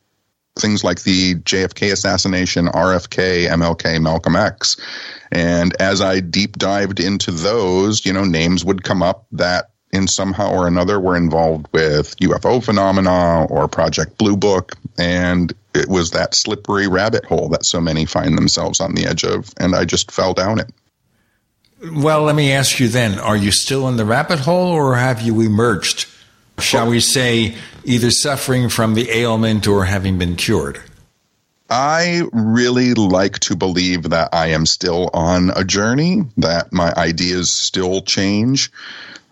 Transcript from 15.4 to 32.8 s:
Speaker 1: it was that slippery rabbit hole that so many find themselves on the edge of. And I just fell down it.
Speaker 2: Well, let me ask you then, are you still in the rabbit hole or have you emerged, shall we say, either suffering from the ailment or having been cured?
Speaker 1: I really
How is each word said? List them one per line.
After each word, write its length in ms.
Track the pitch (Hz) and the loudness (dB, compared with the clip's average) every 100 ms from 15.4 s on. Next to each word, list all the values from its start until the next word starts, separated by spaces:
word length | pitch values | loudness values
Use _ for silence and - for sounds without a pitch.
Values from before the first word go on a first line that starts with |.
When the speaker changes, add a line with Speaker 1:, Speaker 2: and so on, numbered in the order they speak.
| 85 - _ | 0 -4 _
Speaker 1:
it 140 | - - | -2 0
was 240 | 92 85 | 0 0
that 220 | 87 87 | -2 0
slippery 520 | - - 104 104 101 98 | -2 -2 -6 -2 0 2
rabbit 380 | 90 107 117 | 2 2 0
hole 240 | - 80 76 | 0 -2 0
that 160 | 82 | 0
so 160 | - 87 | 0 0
many 260 | 85 80 76 | 0 0 -2
find 320 | - 80 80 | -2 0 2
themselves 420 | 78 - 82 - | 2 0 -2 -2
on 140 | - | -2
the 120 | 87 87 | -2 -2
edge 180 | 82 | -2
of. 280 | 90 95 - - | -2 -4 -6 -4
And 160 | 90 | 0
I 100 | 92 | 0
just 280 | 90 90 - | 0 -2 -4
fell 200 | - 92 | -2 -2
down 280 | 90 95 110 | 0 -2 -2
it. 100 | 101 - _ _ _ _ _ _ _ _ _ _ 165 | -6 -14 _ _ _ _ _ _ _ _ _ _ -8
Speaker 2:
Well, 300 | 156 147 156 | 0 2 4
let 140 | 151 147 | 2 2
me 160 | 143 | 2
ask 260 | 135 135 - | 2 0 2
you 100 | 120 | 2
then, 300 | 120 113 95 | 2 0 0
are 180 | 110 107 | 0 2
you 140 | 101 | 2
still 380 | - - 135 131 | 0 0 -2 0
in 80 | 120 | 0
the 80 | |
rabbit 360 | 107 123 151 170 | 0 0 0 -2
hole 320 | 135 180 180 | 0 2 2
or 220 | 165 139 | 2 2
have 280 | 123 127 117 | 2 2 0
you 180 | 117 110 | 0 2
emerged, 640 | 113 104 120 92 - - - - - _ _ - | 2 4 2 2 -2 -6 -8 -14 -20 _ _ -6
shall 280 | - 120 117 | -2 0 2
we 120 | 120 | 2
say, 560 | 117 135 123 117 110 - - - | 2 0 2 2 0 -4 -16 -12
either 260 | - 120 117 | -2 2 2
suffering 580 | - 147 135 - 127 120 | 0 0 -4 0 0 0
from 260 | 117 110 | 0 2
the 160 | 110 123 | 0 0
ailment 560 | 113 120 110 110 107 101 | 0 0 0 2 0 2
or 200 | 101 90 | 2 2
having 320 | 98 95 92 | 0 0 0
been 180 | 87 87 | -2 -2
cured? 440 | - 101 71 69 - - _ _ _ _ _ _ _ | 0 0 -2 -8 -18 -20 _ _ _ _ _ _ _
Speaker 1:
I 540 | 120 143 160 175 175 170 | -2 0 0 0 0 -2
really 600 | 113 110 117 120 127 | 0 2 2 2 2